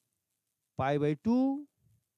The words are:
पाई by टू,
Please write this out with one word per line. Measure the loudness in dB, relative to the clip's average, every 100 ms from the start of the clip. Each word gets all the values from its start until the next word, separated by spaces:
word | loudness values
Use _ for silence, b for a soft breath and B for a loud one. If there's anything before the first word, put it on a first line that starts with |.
| _ _ _ _ _ _ _ -4
पाई | -2 0
by | 0 -2
टू, | 0 2 0 -2 -8 _ _ _ _